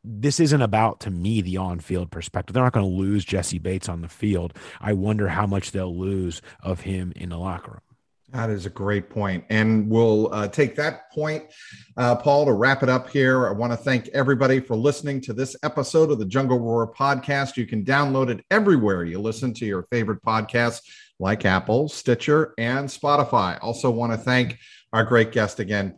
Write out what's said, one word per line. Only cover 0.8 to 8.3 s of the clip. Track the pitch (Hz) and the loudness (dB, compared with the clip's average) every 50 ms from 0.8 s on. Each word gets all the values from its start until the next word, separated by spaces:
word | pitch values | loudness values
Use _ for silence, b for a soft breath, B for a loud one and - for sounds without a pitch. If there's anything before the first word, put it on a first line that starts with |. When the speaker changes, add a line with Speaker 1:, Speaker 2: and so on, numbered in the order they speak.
| 113 107 - - | 2 2 0 -2
Speaker 1:
to | - 107 | -8 -6
me, | 92 87 87 104 113 107 | -6 -4 -2 0 0 0
the | 90 90 90 95 | -2 -2 -2 -4
on-field | 95 90 87 87 85 - 90 87 87 82 | -4 -4 -4 -6 -6 -4 -4 -4 -4 -6
perspective. | - 82 - - - 98 95 - - | -10 -12 -12 -8 -6 -8 -6 -2 0
They're | 127 127 | 2 2
not | 127 - | 2 2
gonna | 113 98 95 | 2 0 0
lose | 90 95 98 98 104 101 90 | 0 0 0 0 0 0 -2
Jessie | - 98 95 85 - 85 85 | -2 -2 -4 -2 -4 -6 -6
Bates | - 90 95 92 - - | -4 -4 -4 -4 -6 -6
on | 85 85 | -8 -8
the | 82 80 | -10 -12
field. | - - 110 107 98 87 87 85 - B B B B B | -10 -4 -2 0 0 0 -2 -4 -10 B B B B B
I | B 104 104 | B -2 0
wonder | 95 92 107 110 107 104 92 | 0 0 0 0 0 0 0
how | 80 - 107 | 0 0 0
much | 98 98 98 - - - | 0 0 -2 -2 -4 -6
they'll | 98 92 90 85 | -6 -6 -6 -6
lose | 87 95 98 98 95 92 87 82 - - B B B | -4 -4 -2 -2 -2 -4 -4 -6 -10 -14 B B B
of | B 95 92 87 | B -6 -6 -6
him | - 98 95 92 92 90 - | -4 -6 -6 -6 -6 -8 -10
in | - - 90 | -10 -10 -10
the | 85 85 | -8 -8
locker | 90 95 87 85 - - - | -6 -6 -8 -8 -12 -14 -20
room. | - _ _ _ _ _ _ _ _ _ _ | -20 _ _ _ _ _ _ _ _ _ _